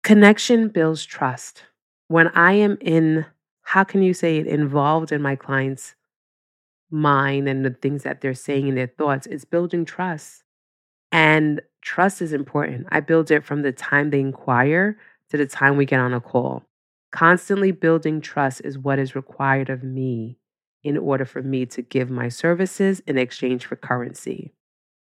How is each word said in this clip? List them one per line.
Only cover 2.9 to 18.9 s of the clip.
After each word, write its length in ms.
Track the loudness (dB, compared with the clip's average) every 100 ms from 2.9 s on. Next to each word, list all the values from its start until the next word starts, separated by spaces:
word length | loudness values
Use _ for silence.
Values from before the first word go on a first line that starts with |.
| 2 4 2 -2 _ _ _
how 220 | -2 0
can 160 | 2 2
you 140 | 2
say 240 | 2 0 -2
it, 80 | -2
involved 640 | -2 0 2 2 0 -2
in 80 | -2
my 160 | -2 -4
clients' 580 | -4 -2 -2 -6 -14 _ _ _ _ _ _ _ _ _ _
mind 560 | 0 2 2 2 0 -2
and 160 | -2
the 60 | -2
things 340 | -4 -4 -4
that 180 | -6 -6
they're 100 | -6
saying 360 | -6 -4 -2 -2
and 100 | -2
their 80 | -4
thoughts, 400 | -4 -2 -2 -6
it's 180 | -14
building 400 | -4 -4 -2 -4
trust. 600 | -6 -6 -8 -8 -14 -20 _ _ _ _ _ _ _
And 480 | 2 4 4 2 -2 -8 _
trust 400 | -8 0 0 0
is 100 | -6
important. 540 | -6 -4 -4 -4 -6 -4
I 100 | -4
build 300 | 2 0 2
it 140 | 0
from 180 | 0 -4
the 100 | -4
time 360 | -6 -2 0 0
they 120 | 0
inquire 800 | -2 -4 -2 2 2 2 0 -4 _ _ _
to 80 | -4
the 100 | -4
time 300 | 2 2 4
we 80 |
get 160 | 2 0
on 140 | 0
a 60 | -2
call. 440 | -4 -4 -2 -6 -14 _ _ _ _
Constantly 640 | 2 4 4 2 0 0
building 480 | 0 0 0 0 -4
trust 400 | -6 -4 -4 -4
is 140 | -10 -8
what 200 | -2